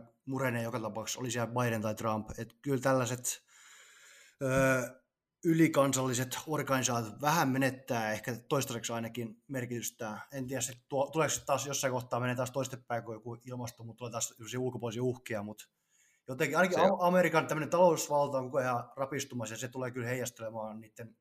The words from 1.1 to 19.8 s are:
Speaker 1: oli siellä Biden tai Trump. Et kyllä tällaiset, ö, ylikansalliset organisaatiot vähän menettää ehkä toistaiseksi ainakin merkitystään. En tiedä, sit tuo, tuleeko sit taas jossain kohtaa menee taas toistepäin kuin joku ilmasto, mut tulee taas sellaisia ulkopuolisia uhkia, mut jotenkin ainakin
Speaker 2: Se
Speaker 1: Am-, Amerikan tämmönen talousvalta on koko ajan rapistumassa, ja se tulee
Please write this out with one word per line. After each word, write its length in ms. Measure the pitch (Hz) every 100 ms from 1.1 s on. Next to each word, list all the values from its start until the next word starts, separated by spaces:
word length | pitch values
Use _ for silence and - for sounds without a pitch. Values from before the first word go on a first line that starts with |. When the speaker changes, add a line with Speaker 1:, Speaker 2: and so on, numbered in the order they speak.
| -
Speaker 1:
oli 100 | 123
siellä 220 | 120 113 123
Biden 200 | 120 113
tai 120 | 110
Trump. 360 | 107 113 110 104 -
Et 160 | 113 _
kyllä 180 | 143 135
tällaiset, 640 | 135 131 117 123 - - _ - - - - - - - - -
ö, 580 | 135 131 135 131 123 - _ _ _ _
ylikansalliset 920 | 170 165 156 143 139 131 131 120 123 - -
organisaatiot 720 | 151 131 131 127 120 110 -
vähän 280 | 147 165 139
menettää 640 | 131 131 127 - 120 107
ehkä 240 | 107 - 117 -
toistaiseksi 440 | 143 120 117 -
ainakin 500 | 117 113 117 113 107 -
merkitystään. 720 | 135 120 120 104 - 113 107 -
En 140 | 139 127
tiedä, 140 | 131
sit 180 | 123 - _
tuo, 220 | 139 143
tuleeko 220 | 160 143
sit 120 | - -
taas 200 | 139 143
jossain 260 | 139 135
kohtaa 280 | 123 123 120
menee 160 | 123 123
taas 140 | 123
toistepäin 520 | 139 123 123 - 120
kuin 100 | 110 110
joku 200 | 120 117 127
ilmasto, 380 | 123 117 -
mut 120 | 117 113
tulee 140 | 120
taas 160 | 113 -
sellaisia 320 | - 107 123
ulkopuolisia 420 | 127 120 117 110
uhkia, 400 | 127 123 - 107
mut 280 | 104 107 - _ _ _ _ _ -
jotenkin 280 | 131 147 151
ainakin 200 | 185 180
Speaker 2:
Se 60 |
Speaker 1:
Am-, 160 | 170 185
Amerikan 460 | 180 180 165 160 131
tämmönen 240 | 156 139
talousvalta 680 | 175 180 156 - 147 139 131
on 60 |
koko 140 | 127 139
ajan 320 | 127 120 117 -
rapistumassa, 580 | 135 143 - 120 107
ja 40 | 113
se 100 | 127
tulee 220 | 131